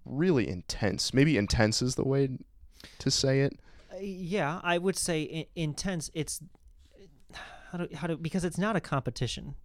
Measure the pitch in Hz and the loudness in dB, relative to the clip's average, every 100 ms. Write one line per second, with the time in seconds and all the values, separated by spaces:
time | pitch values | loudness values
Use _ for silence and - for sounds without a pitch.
0 | - 135 185 139 67 90 - - 104 - | -8 0 4 4 2 -2 -6 -2 0 0
1 | - 127 151 113 104 - 107 - 123 - | 2 4 6 6 4 4 4 4 0 0
2 | 135 135 139 127 - - - - - - | 2 2 0 -2 -12 -20 -20 -20 -20 -4
3 | 139 - 135 135 139 - - - - 180 | 0 2 4 4 2 0 -18 -20 -16 -10
4 | 196 185 170 202 143 170 175 175 185 180 | -8 -8 -2 0 0 -2 0 2 2 0
5 | - 160 151 160 - 170 156 139 196 175 | 0 0 -2 -6 -6 -4 -2 -2 -2 -2
6 | - 165 147 - 156 - - - - - | -4 -6 -6 -6 -12 -20 -20 -20 -20 -20
7 | - - - - - - - 175 170 151 | -20 -20 -18 -16 -16 -18 -10 -6 -6 -4
8 | 170 156 165 190 170 170 208 190 - 139 | -4 -2 -2 0 0 0 2 0 0 -2
9 | 120 - 120 - - - | -2 -2 -4 -4 -8 -12